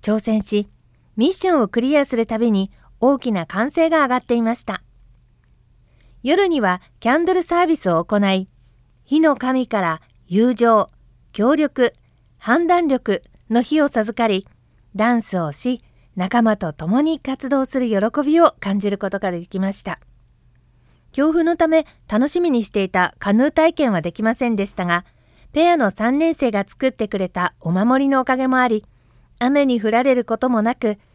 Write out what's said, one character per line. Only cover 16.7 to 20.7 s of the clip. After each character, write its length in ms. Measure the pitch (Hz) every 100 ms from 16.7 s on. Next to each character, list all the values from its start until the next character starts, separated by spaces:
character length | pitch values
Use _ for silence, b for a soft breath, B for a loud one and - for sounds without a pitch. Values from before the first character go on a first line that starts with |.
共 280 | 147 160 240
に 180 | 302 320
活 300 | - 262 262
動 160 | 277 262
す 140 | 269
る 80 | 247
喜 340 | 202 226 285
び 160 | 285 330
を 160 | 339 -
感 200 | 202 196
じ 100 | 202
る 80 | 202
こ 120 | 196
と 100 | 196
が 120 | 196
で 140 | 175 175
き 140 | 190
ま 120 | 190
し 120 | 196
た。 160 | - 165 - _ _ _ _ _ _